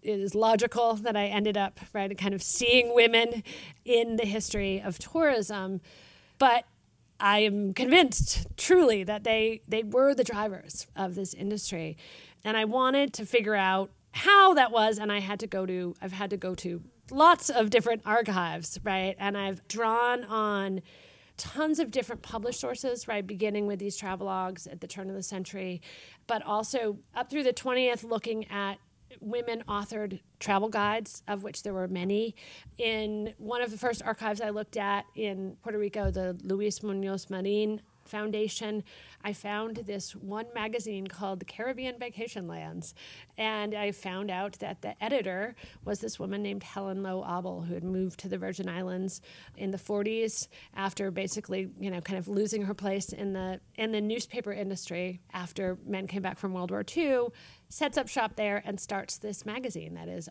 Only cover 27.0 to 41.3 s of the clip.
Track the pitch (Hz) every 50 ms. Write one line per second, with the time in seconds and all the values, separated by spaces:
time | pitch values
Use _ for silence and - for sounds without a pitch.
27 | - _ - - - - 277 302 277 254 247 - - 262 247 254 254 247 240 -
28 | 220 233 226 214 - 233 226 220 214 - 208 202 202 196 196 - _ _ _ _
29 | _ _ 254 - - 208 233 240 233 240 233 226 226 - 208 202 202 - 226 214
30 | 214 202 190 185 - _ _ _ - - 202 196 202 220 220 214 208 208 214 226
31 | 220 - - - - - 208 196 196 208 151 - - 208 190 185 185 185 185 180
32 | 180 190 202 208 226 233 - - - - - - - - - - 240 226 226 220
33 | 214 214 214 214 208 220 214 - 214 208 240 240 247 233 214 214 254 247 233 202
34 | - 226 220 - 226 214 208 208 226 214 208 214 214 - - 240 202 202 202 302
35 | 294 - _ - 220 208 190 190 190 190 - - _ 240 214 214 208 202 202 214
36 | 202 190 180 190 185 185 180 180 185 190 190 196 208 208 196 - - 208 196 196
37 | 196 190 196 190 - - 196 185 190 196 208 208 214 214 214 214 - _ _ _
38 | _ - - 208 214 214 214 208 214 214 - - 233 214 214 214 202 - - -
39 | - - - - - 208 208 - - 202 208 208 220 226 220 233 220 190 202 202
40 | 185 - - 190 - 196 202 214 226 240 240 233 214 220 220 240 220 226 208 190
41 | 190 196 190 175 208 196